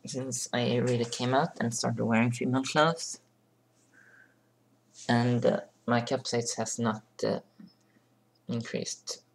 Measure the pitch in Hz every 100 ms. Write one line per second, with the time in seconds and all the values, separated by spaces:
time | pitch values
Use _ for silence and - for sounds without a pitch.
0 | - - 131 123 - 123 120 120 120 120
1 | 117 - 123 135 165 - 117 117 120 113
2 | 113 113 120 120 127 127 135 156 160 165
3 | - - _ _ _ _ _ _ _ -
4 | - - - _ _ _ _ _ _ -
5 | - 120 120 120 123 - - _ - 120
6 | 117 131 - 120 117 - 110 - 117 107
7 | _ - - - - _ - _ _ _
8 | _ _ _ _ - 117 113 - - -
9 | - - _